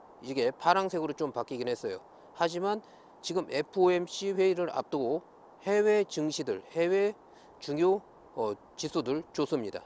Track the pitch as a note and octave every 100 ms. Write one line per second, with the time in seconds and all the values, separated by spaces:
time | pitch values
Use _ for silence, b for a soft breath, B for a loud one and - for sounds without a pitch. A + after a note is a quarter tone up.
0 | - - B2 C3+ A#2+ - E3 F#3 F#3+ F3
1 | D#3 D3 D3 A#2+ A#2 B2 A#2+ A#2+ A2 F#2
2 | - B B - E3+ F3 G3 G#3+ - B
3 | B B - F3+ D#3 C3 D#3 G3 F3+ F3
4 | F3 - G3 F#3+ F#3+ F3+ E3+ C3+ - D3+
5 | A#2+ D#3 - - - - - G#3 G#3+ G#3+
6 | G3+ - D3+ D3 B2+ F#2+ - E3 E3+ F#3+
7 | G3+ G#3 - B B B - D3 F3+ G3+
8 | - - - - G#2+ G#2 - - D3+ E3+
9 | B2 D3 - - C#3+ D3 G#2 F2+